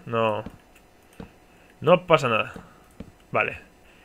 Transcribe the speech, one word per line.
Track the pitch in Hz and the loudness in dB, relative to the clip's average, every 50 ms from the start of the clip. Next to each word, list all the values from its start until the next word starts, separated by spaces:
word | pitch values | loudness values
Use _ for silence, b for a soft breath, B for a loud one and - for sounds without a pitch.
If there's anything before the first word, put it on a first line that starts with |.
| - | -10
No, | 123 117 113 113 110 104 107 107 - - - - _ - - - _ _ _ - b b b b b b b b b b b b b b - | -6 -2 0 0 0 -2 -4 -6 -10 -16 -20 -20 _ -20 -20 -20 _ _ _ -20 b b b b b b b b b b b b b b -4
no | 120 147 180 175 180 - | 2 4 4 4 4 4
pasa | 165 156 139 120 | 4 4 4 2
nada. | 113 104 107 - B B B B B B B B B - - - - - - - | 0 0 0 -4 B B B B B B B B B -20 -20 -20 -20 -20 -12 -4
Vale. | - 110 107 - - - - - - - b b b b b | -2 -2 -2 -2 -4 -10 -16 -20 -20 -20 b b b b b